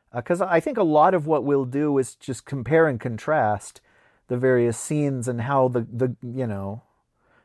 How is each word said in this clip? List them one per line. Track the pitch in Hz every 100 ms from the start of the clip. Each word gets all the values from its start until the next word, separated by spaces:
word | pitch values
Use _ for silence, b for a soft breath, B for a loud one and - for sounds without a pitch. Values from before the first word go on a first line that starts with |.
| _
Uh, | 120
'cause | 123 175
I | 190 170
think | 302 226
a |
lot | 170 151 170
of | 185 151
what | 151
we'll | 131 143
do | 127 139 151 139
is | 127 -
just | - 123
compare | - 139 113 160 160
and | 120
contrast | 123 110 - 156 107 101 - - _ _ _ _ -
the | 123
various | 131 123 120 113
scenes | - 151 143 131 120
and | 120
how | 117 139 127
the, | 120 113
the, | 117 127 113
you | 120 131 117
know, | 101 98 113 - _ _ _ _ _